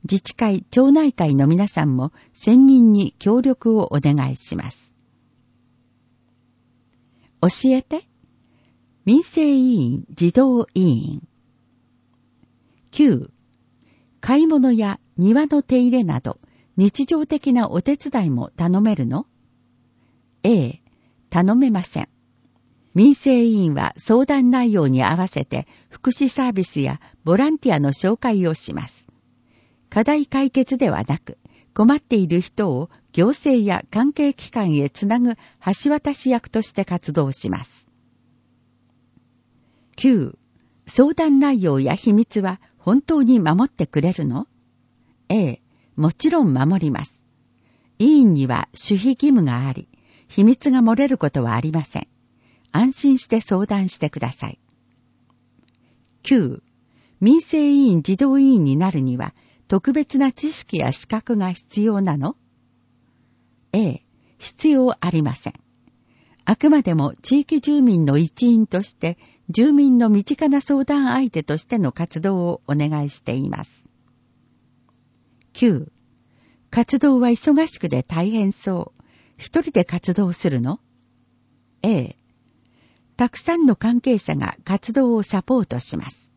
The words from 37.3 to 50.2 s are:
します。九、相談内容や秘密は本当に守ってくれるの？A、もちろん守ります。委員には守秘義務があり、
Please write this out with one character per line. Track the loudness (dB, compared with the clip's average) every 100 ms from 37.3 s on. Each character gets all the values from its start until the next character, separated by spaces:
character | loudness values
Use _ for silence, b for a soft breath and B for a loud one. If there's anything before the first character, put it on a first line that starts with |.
し | -4 -8
ま | -8
す。 | -10 -20 _ _ _ _ _ _ _ _ _ _ _ _ _ _ _ _ _ _ _ _ _ -2
九、 | 0 2 -2 -10 _ _ _ _ -6
相 | 2 2
談 | 2 0 2
内 | 2 0
容 | 0 0
や | -2 -2
秘 | 0
密 | 0 0 -4
は | -6 -8 _ _
本 | -2 -2
当 | 0 0
に | 2 2
守 | 2 2 0
っ |
て | -2 -4
く | -2
れ | -2
る | -2 -6
の？ | -6 -10 _ _ _ _ _ _ _ _
A、 | -2 -2 -6 _ _ _ -2
も | -2
ち | 0 0
ろ | 2
ん | 2
守 | 2 0 0 -2
り |
ま | -6 -10
す。 | -18 _ _ _ _ _ _ _ _
委 | 4 6
員 | 6
に | 4 0
は | -2 -6
守 | -12 -4 0
秘 | 0
義 | 0 2
務 | 2
が | 2 -2 -4
あ |
り、 | -8 -14 b b b